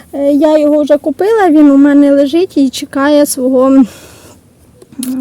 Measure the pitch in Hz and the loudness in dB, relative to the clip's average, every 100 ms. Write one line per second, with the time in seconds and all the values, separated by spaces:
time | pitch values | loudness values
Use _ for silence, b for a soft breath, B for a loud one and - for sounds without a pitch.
0 | - 294 285 285 311 311 294 302 294 294 | -14 -6 -2 0 0 0 0 0 0 -2
1 | 320 277 381 453 370 302 294 277 285 285 | -2 -4 -2 0 2 2 4 4 2 2
2 | 285 277 285 320 381 - 269 - 285 285 | 2 2 0 -2 -4 -2 -4 -4 -10 -4
3 | 277 294 285 - 254 262 262 269 247 B | 0 0 0 -2 -2 0 2 2 0 B
4 | B B B B _ _ _ _ _ - | B B B B _ _ _ _ _ -14
5 | 254 262 | -10 -8